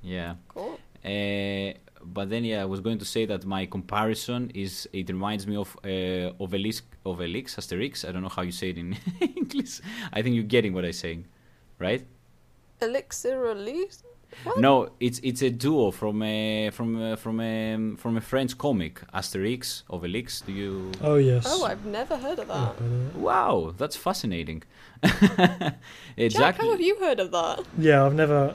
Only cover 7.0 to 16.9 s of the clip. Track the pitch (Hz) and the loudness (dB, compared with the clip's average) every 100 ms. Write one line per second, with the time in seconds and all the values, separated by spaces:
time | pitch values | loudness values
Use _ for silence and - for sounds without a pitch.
7 | 95 87 87 95 135 - - 92 135 139 | -8 -4 -4 -6 -8 -12 -8 -4 -4 -6
8 | - 90 92 - 90 87 95 85 85 107 | -8 -6 -6 -4 -6 -4 -6 -6 -6 -6
9 | - 180 359 - 311 285 - - 185 226 | -6 -2 -4 -2 -4 -4 -6 -8 -12 -10
10 | 190 - 117 117 107 120 107 92 90 85 | -6 -2 2 2 4 4 4 0 -2 -4
11 | 85 82 87 _ _ - _ - 90 123 | -6 -8 -12 _ _ -20 _ -4 0 0
12 | 127 _ _ _ _ _ _ _ 226 262 | -4 _ _ _ _ _ _ _ -2 -2
13 | - - 240 262 240 208 208 294 392 - | -4 -6 -2 0 0 -2 -4 -4 -4 -6
14 | 494 480 _ - - 480 131 135 110 - | -20 -20 _ -12 -4 4 6 6 4 -2
15 | 123 120 131 123 135 120 135 156 107 92 | -2 -2 -4 0 0 2 2 4 4 2
16 | 107 104 107 107 110 107 107 - 117 | -2 0 0 0 0 0 -2 -2 -4